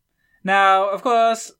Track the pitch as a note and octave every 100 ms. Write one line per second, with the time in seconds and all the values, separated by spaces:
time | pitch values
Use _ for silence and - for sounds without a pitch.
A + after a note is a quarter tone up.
0 | _ _ _ _ F#3+ G3 G3 F#3+ G3+ F#3+
1 | B3+ A#3 A3+ A3+ - -